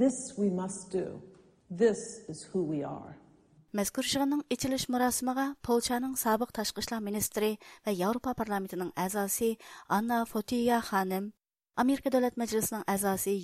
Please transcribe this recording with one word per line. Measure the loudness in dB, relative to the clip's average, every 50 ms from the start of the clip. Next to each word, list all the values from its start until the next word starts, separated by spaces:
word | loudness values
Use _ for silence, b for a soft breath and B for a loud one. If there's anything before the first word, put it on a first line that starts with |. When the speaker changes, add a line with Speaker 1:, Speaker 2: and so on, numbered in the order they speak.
Speaker 1:
This | 4 4 2 0 -8 -10 -4 0
we | 0 0 0 0
must | -4 -6 -8 -10 -10 -4
do. | -4 -4 -4 -4 -8 -12 -16 -18 -20 -20 -20 -20 _ _ _ -8 0 4
This | 4 4 4 2 -4 -10 -12 -14 -12 -12
is | -12 -12 -10 -4
who | -2 -2 0 0
we | -2 -2 -4
are. | -6 -8 -10 -12 -14 -18 -18 -20 -20 _ _ _ _ _ -20 -16 _ -4
Speaker 2:
Mazkur | -2 -2 -2 -2 -4 -2 0
yig'inning | 0 2 2 2 2 0 0 -2 -4
ichilish | -2 -2 -2 -2 -2 -2 0
murosimiga | 0 2 2 2 2 0 -2 -2 0 0 -2 -2 -4 _ 0
Polshaning | 2 2 2 2 2 -2 0 -2 -2 -4
sobiq | -2 2 2 2 2 2 -2 -4
tashqi | -4 -4 -4 -4 -4
ishlar | -6 -4 -4 -4
ministri | -4 -2 -2 -2 -2 -2 0 0 0 0 0 -2 B B B B B
va | -2
Yevropa | 0 2 2 0 0 0 -2 -4 -4
parlamentining | -4 -2 -2 -2 -4 -4 -4 -4 -4 -4 -4 -2
a'zosi | -2 -2 -2 0 -2 -2 -2 0 0 2 0 0 B B B B B B B
Anna | 2 2 2 2 2 0 0
Fotiga | 0 -2 -4 -2 0 0 2 4 4 4 2
xonim, | 2 2 0 2 2 2 0 -2 -2 -4 -10 _ _ _ _ _ _ _ 0
Amerika | 2 4 4 4 4 2 2
Davlat | 4 4 4 4 0 0
Majlisining | -2 0 0 0 0 0 -4 -4 -2
a'zosi | 0 0 2 2 2 2 2 0 0 0 0